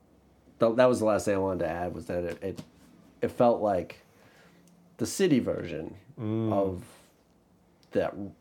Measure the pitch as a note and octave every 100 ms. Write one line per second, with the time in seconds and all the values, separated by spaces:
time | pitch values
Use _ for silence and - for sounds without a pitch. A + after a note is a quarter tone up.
0 | _ _ _ _ _ - A2+ A2+ B2+ A#2
1 | G#2+ G2+ G#2+ G2 F#2+ F2 E2+ E2+ F2 F2
2 | E2 F2+ F2 E2+ F#2+ F2 - _ - -
3 | - _ A#2 - A#2+ A2+ G#2+ F#2 - -
4 | _ _ - - - _ _ _ _ -
5 | A#2 - F#3+ C3+ G2+ - F2 D2+ D#2+ G2
6 | - - G#2+ A2+ A2+ G2+ G2 F#2 - -
7 | - _ _ _ _ _ _ _ _ G#2
8 | F2 - G2+ -